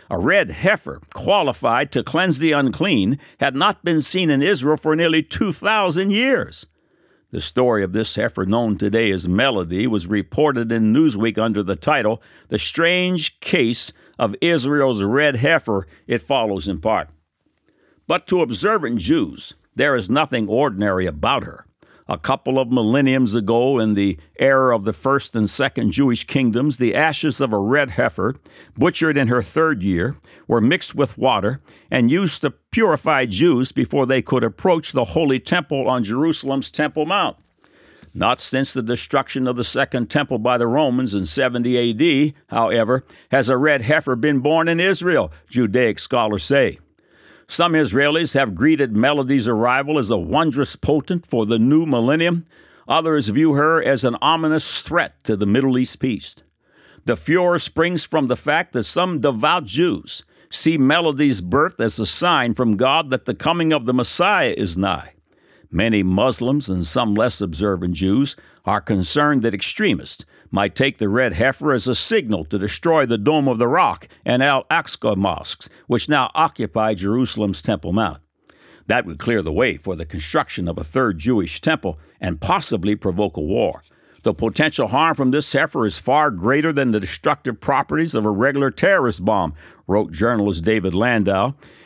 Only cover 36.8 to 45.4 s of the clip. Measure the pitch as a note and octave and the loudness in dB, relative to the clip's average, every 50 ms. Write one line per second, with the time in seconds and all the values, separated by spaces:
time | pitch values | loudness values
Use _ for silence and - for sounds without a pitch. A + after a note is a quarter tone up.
36.8 | D3+ C#3+ - D#3 D3 E3 G3 G3+ E3+ B2+ - - _ _ _ _ _ _ _ _ | -4 -2 -2 -4 -4 -2 -2 -2 -2 -4 -6 -10 _ _ _ _ _ _ _ _
37.8 | _ _ _ _ - - - G2 F#2 A2+ B2+ - - - B2+ C3 C#3 - - C3 | _ _ _ _ -20 -16 -6 -2 0 0 0 0 -2 -2 -2 -2 -2 -2 -2 -4
38.8 | A2+ A2+ B2 A#2+ - - - C3+ C3 - - C#3 B2+ B2 A#2+ A#2+ A#2 - - C#3 | -2 -2 -4 -4 -4 -2 -2 -2 -2 -2 -4 -4 -2 -2 -2 -2 -4 -2 -2 -2
39.8 | C3+ - - B2 A#2 - - D3 C#3 - C3+ A2+ A2 C3 B2 A#2+ A#2+ A#2 B2 D3 | -2 -2 -2 -4 -4 -2 -2 -2 -2 -2 -4 -2 0 0 2 2 2 2 2 2
40.8 | D#3 C3 B2 B2+ C3 A2 G2 G2 F2+ E2 - C3+ C3+ B2 A#2+ A#2+ A#2 B2 B2 A#2+ | 2 2 0 0 -2 -2 -2 -2 -2 -2 0 0 0 0 0 -2 0 0 2 2
41.8 | A#2+ A#2 A2+ A2 D#3+ F3 C#3+ C3+ D3+ D3+ C#3+ - _ _ A2+ A#2 A2+ F#2+ A2 A#2 | 2 0 0 2 2 2 4 2 2 0 -2 -6 _ _ -2 0 0 2 2 2
42.8 | A2 A2 B2+ C3 - - - - _ _ B2+ C3+ A#2+ A#2+ C3 B2 C#3+ D#3 D3 C3 | 2 2 0 -2 -2 -8 -18 -20 _ _ 0 2 2 2 2 2 4 2 2 2
43.8 | A2 A#2 D#3 D#3 - C#3 B2+ A2+ C3 D3+ C#3+ C3 B2 D3 D#3+ E3 E3 E3+ E3 E3 | 2 2 0 0 2 0 -2 0 0 0 0 2 2 2 2 2 2 2 0 2
44.8 | F3+ G3 F#3+ - E3 F3+ E3 C3 F#2 D#2+ - - | 2 2 0 0 0 2 2 2 0 0 -6 -14